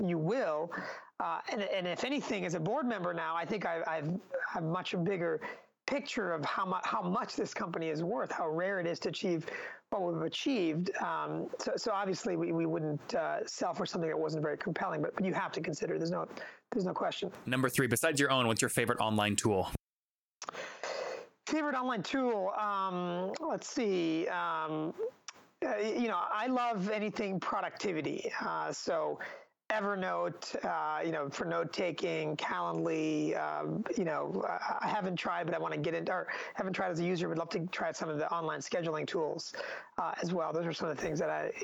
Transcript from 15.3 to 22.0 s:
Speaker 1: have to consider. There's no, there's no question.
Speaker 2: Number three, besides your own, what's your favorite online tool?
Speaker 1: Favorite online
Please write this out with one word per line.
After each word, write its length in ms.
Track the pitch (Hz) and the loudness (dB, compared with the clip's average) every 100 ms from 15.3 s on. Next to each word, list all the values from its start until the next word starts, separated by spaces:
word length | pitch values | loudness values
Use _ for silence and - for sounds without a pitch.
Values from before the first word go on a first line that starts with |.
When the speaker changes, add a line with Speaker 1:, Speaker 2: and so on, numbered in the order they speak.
Speaker 1:
have 180 | 175 180 | 2 0
to 80 | - | -2
consider. 380 | 175 147 - 156 | -4 -2 -2 0
There's 100 | 165 | 0
no, 180 | 175 170 - - - _ | -2 -4 -8 -12 -14 _
there's 140 | 240 180 | -2 0
no 80 | |
question. 380 | - 180 - 190 - - | 0 -2 -2 -6 -6 -2
Speaker 2:
Number 240 | 127 131 | 2 2
three, 160 | - 127 | 4 4
besides 340 | 120 165 147 | 4 4 4
your 120 | 139 | 4
own, 160 | 135 117 | 6 4
what's 160 | 113 | 4
your 60 | 123 | 2
favorite 300 | - 117 123 | 4 2 4
online 360 | 110 107 104 101 | 4 6 4 4
tool? 340 | 113 98 87 - - _ _ _ _ _ - - - - - - - - - _ - | 4 4 2 -4 -8 _ _ _ _ _ -10 -10 -12 -8 -6 -4 -4 -6 -12 _ 0
Speaker 1:
Favorite 300 | 311 294 262 | 0 2 0
online 260 | 254 233 | 0 0